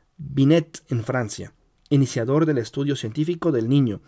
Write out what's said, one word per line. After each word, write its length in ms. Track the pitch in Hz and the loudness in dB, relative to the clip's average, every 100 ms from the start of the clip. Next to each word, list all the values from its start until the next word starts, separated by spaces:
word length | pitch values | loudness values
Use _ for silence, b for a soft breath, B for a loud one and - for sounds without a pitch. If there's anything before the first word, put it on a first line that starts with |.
| b - | b -18
Binet 640 | 139 135 135 165 160 - - | -6 2 4 4 2 -10 -6
en 140 | 120 | -4
Francia, 480 | 110 127 107 - 92 - _ _ _ | -2 -4 -6 -10 -14 -18 _ _ _
iniciador 560 | 143 131 127 117 147 | 2 2 0 0 2
del 140 | 160 139 | 2 0
estudio 360 | 107 - 143 | -4 -4 -4
científico 560 | 139 110 147 156 170 170 | -4 -4 -4 -4 -2 0
del 180 | 127 113 | 0 2
niño 320 | 143 123 95 | 2 2 -2